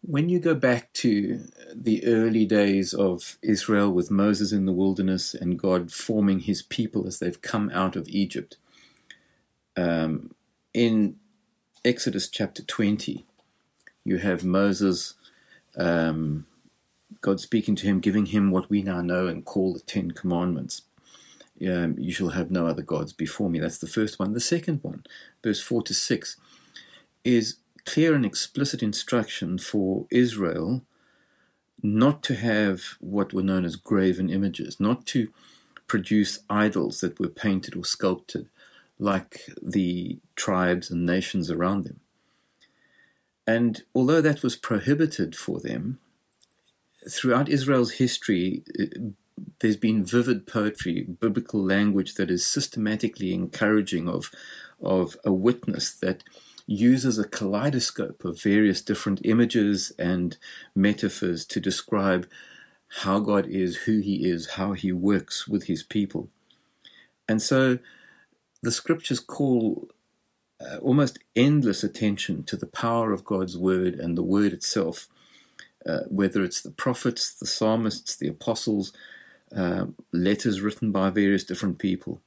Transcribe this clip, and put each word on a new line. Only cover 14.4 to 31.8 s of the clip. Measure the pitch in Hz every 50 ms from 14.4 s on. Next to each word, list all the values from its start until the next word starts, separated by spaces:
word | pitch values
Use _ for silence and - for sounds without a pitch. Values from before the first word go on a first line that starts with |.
| 90
Moses, | 92 90 95 101 101 95 92 101 98 90 85 - - - _ _ - _ _ _ _ - _ _ _ _
um, | - 85 87 85 85 82 82 80 80 80 76 76 76 73 _ _ _ _ _ _ _ _ _ _ _ _ _ - _
God | - 101 98 95
speaking | - - - 113 104 - 104
to | 90 -
him, | 101 101 92
giving | 87 104 95 107 104
him | 85 92 107 98 98
what | 92 92 90 -
we | 104 104 95
now | 95 92 87 87
know | 87 90 90 92 90
and | 82 85 -
call | - - 101 92 95 87
the | 85
Ten | - - - 101 92 85
Commandments. | 85 - - 92 87 85 90 90 87 73 64 - - - - _ _ _ _ _ _ - - - - _ - _ _ - -
Um, | 92 90 87 85 82 80
"You | - - 90
shall | 85 - 98 85
have | 73 90 85 80
no | 92 90 85
other | 82 80 76 73
gods | - 82 76 78 76 -
before | _ 80 78 - - 107 95
me." | 85 80
That's | 78 82 - -
the | -
first | 80 - - 107 104 - -
one. | - 101 107
The | 120
second | 123 - 170 170 160 - 160 147 -
one, | - 156 - - - - - - - _ _ -
verse | 113 104 - -
four | - 127 117 113
to | - 98
six, | - - - - 104 - - - _ _ _ - - _ _ _ - - - - - _ _ _ _ _
is | 127 123 117 110 110 - _ _ _ _ - _
clear | - - - 156 165 156
and | 143 123
explicit | 101 - - - - _ - 139 139 - -
instruction | - 107 104 - - - - 120 110 - - - 101 82 90 92
for | - - - 107 98 92 95 98 - -
Israel | - 123 123 120 113 104 98 85 82 82 80 90 123 131 - _ _ _ _ _ _ _ _ _ _ _ _ _ _ _ _ _ _ _